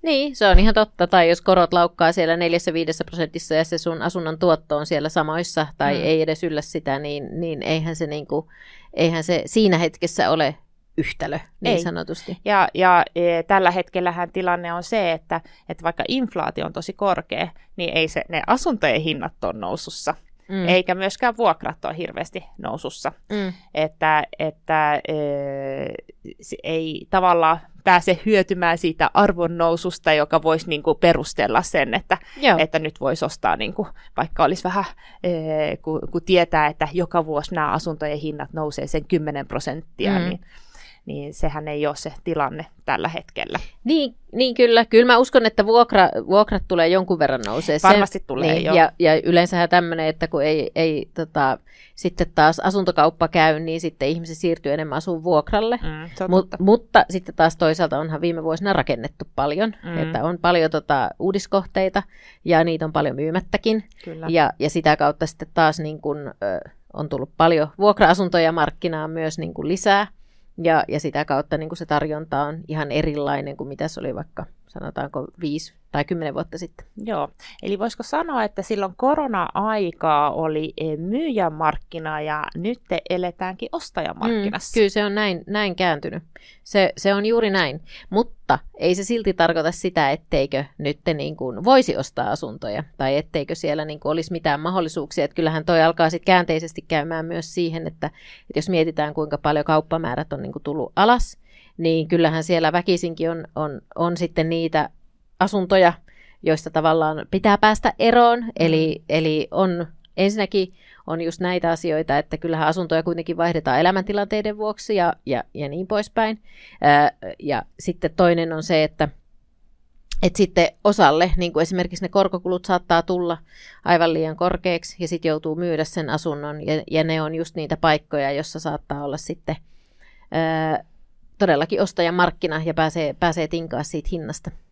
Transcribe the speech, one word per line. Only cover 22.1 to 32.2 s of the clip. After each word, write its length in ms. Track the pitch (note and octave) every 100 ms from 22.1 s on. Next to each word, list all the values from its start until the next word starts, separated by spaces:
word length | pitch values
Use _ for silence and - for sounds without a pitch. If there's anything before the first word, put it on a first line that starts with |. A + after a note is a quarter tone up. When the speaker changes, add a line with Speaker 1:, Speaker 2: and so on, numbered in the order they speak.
| - - F#3 - -
Speaker 2:
nousussa. 540 | - D#3 - - - - _
Speaker 1:
Mm. 220 | G#3 F#3+ F3+ _
Speaker 2:
Että, 500 | - D#3 - D#3 D3+ D3 -
että, 560 | D#3 D#3 - D#3 D3+ D3 -
e, 60 | D#3 D3 C#3+ C#3 C#3 C#3 C3+ C#3 - - - - -
se 160 | - -
ei 440 | - D#3+ D#3+ D3+ -
tavallaan 500 | F#3+ F#3 E3+ D#3+ D#3+ - -
pääse 360 | - F3+ E3 F3 A3
hyötymään 520 | G#3 F#3 F3+ E3+ E3+
siitä 320 | F3 D#3+ D#3+
arvon 440 | - G3+ F3 E3+ E3+
noususta, 560 | E3+ E3 F3+ - -
joka 280 | D#3 D3+ D#3+
voisi, 260 | D#3+ D#3+ E3+
niinku, 260 | D3+ D#3 D3+
perustella 680 | F3 E3 D#3 - G#2 A2+
sen, 320 | F3+ E3+ B2+
että, 240 | - - F#3